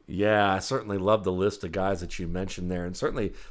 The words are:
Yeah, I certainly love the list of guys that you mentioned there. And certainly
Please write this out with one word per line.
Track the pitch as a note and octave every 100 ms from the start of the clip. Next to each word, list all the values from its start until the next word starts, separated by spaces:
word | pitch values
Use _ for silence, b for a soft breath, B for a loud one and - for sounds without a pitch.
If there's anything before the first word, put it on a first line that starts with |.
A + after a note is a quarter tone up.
| -
Yeah, | F#2+ G#2 G#2+ G2+
I | F#2+
certainly | - C3 G#2+ G2
love | F#2+ G#2+
the | F#2+
list | F2+ G2+ -
of | F2+
guys | F#2 F#2+ F#2+
that | F2 -
you | E2+
mentioned | F2 F#2+ - F2+
there. | F2+
And | F2
certainly | F2+ A2+ A2+ G2 B B